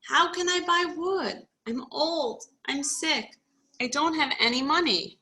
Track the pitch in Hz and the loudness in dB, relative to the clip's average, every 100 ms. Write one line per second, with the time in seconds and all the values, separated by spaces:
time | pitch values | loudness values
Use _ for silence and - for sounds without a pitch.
0 | - 269 349 359 349 359 349 349 349 349 | 0 2 2 2 0 0 2 2 2 -2
1 | 339 381 240 - - _ - 233 - 269 | -2 -2 -2 -6 -12 _ -8 -8 -6 -2
2 | 311 330 254 - - _ - 277 277 - | 0 0 -2 -6 -14 _ -4 -4 -2 -4
3 | 320 285 214 - _ _ _ _ 247 285 | -2 -2 -4 -14 _ _ _ _ -4 0
4 | 320 320 285 - 233 247 269 311 339 185 | 0 2 0 2 2 2 2 2 4 0
5 | - - | -2 -14